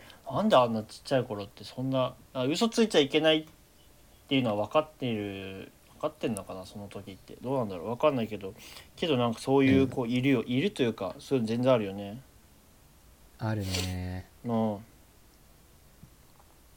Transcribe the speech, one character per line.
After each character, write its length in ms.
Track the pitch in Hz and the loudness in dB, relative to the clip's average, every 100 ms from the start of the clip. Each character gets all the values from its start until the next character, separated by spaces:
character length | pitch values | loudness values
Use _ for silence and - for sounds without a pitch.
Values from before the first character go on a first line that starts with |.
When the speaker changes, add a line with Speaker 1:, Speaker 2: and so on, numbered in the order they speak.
| - | -14
Speaker 1:
<laughs> 120 | - - | -18 -6
な 120 | 139 | 0
ん 60 | 214 | 6
で 80 | 143 | 6
あ 100 | 123 | 6
ん 60 | |
な 100 | 113 | 2
ち 160 | 107 - | -6 -10
っ 20 | |
ち 100 | - | 0
ゃ 40 | 135 | 0
い 60 | |
頃 200 | 113 104 | 0 -6
っ 40 | 101 | -10
て 160 | - | -12
そ 180 | 104 - | -14 -6
ん 80 | 131 | -2
な、 240 | 131 127 - - | 0 -2 -4 -10
あ、 120 | 131 | -4
嘘 240 | 127 165 226 | -2 0 0
つ 140 | 233 | 2
い 60 | 220 | 2
ち 80 | - | 4
ゃ 40 | |
い 80 | 143 | 4
け 120 | 156 | 4
な 120 | 160 | 4
い 60 | 156 | 4
っ 60 | 156 - - - - - - - - | 0 -16 -20 -20 -20 -20 -20 -16 -2
て 80 | 135 | 0
い 20 | |
う 40 | |
の 140 | 123 104 | 2 0
は 100 | 107 | 2
分 60 | |
か 80 | 156 | 2
っ 100 | 151 | 0
て 140 | - 127 | -2 -4
い 100 | 110 | -4
る、 560 | 101 98 95 95 - - - | -4 -8 -10 -12 -14 -20 -20
分 60 | - | -8
か 80 | 156 | -8
っ 60 | |
て 140 | - 143 | -4 -4
ん 60 | |
の 100 | 101 | -4
か 100 | 95 | -8
な、 100 | 95 | -12
そ 140 | 92 104 | -12 -14
の 80 | 101 | -14
時 240 | 101 98 | -14 -14
っ 40 | 92 | -18
て。 200 | - - | -18 -12
ど 140 | 120 | -6
う 40 | 135 | -4
な 60 | |
ん 40 | 110 | -4
だ 80 | 90 | -6
ろ 60 | |
う、 40 | 87 | -8
分 100 | 123 | 0
か 120 | 151 | 2
ん 60 | 131 | 2
な 60 | |
い 60 | 110 | -2
け 100 | 104 | -6
ど。 160 | 98 - - - - | -10 -12 -18 -20 -18
け 120 | - 175 | -6 0
ど 80 | 127 | 2
な 100 | 117 | 2
ん 80 | |
か 60 | 113 | 0
そ 180 | - 139 | 2 4
う 60 | |
い 120 | 135 135 | 6 6
う 100 | 135 | 4
子 180 | 135 120 | 0 -2
い 160 | 123 | 0
る 60 | 135 | 2
よ。 120 | 127 | 2
Speaker 2:
う 40 | |
ん。 20 | 110 | 2
Speaker 1:
い 120 | 123 | 0
る 100 | 196 | 0
と 140 | - | 0
い 20 | 120 | -2
う 80 | |
か、 220 | 110 90 - | -2 -6 -8
そ 160 | - | -2
う 40 | 135 | 0
い 20 | |
う 20 | |
の 60 | 110 | 0
全 140 | 117 | 2
然 100 | 127 | 4
あ 60 | 123 | 4
る 60 | |
よ 80 | 101 | 2
ね。 300 | 98 101 131 - - - - _ - - - - - - - | -6 -10 -12 -16 -20 -20 -20 _ -20 -20 -20 -20 -20 -20 -8
Speaker 2:
あ 140 | 113 | -4
る 80 | 110 | -4
ね。 680 | 95 92 92 90 90 92 - - | -2 -2 -4 -4 -6 -8 -12 -12
Speaker 1:
う 100 | 120 | -4
ん。 240 | 113 110 101 113 - - _ - _ - - - - - - - - - - - - - | 0 0 -2 -10 -20 -20 _ -20 _ -20 -20 -20 -20 -20 -20 -20 -20 -20 -20 -20 -20 -20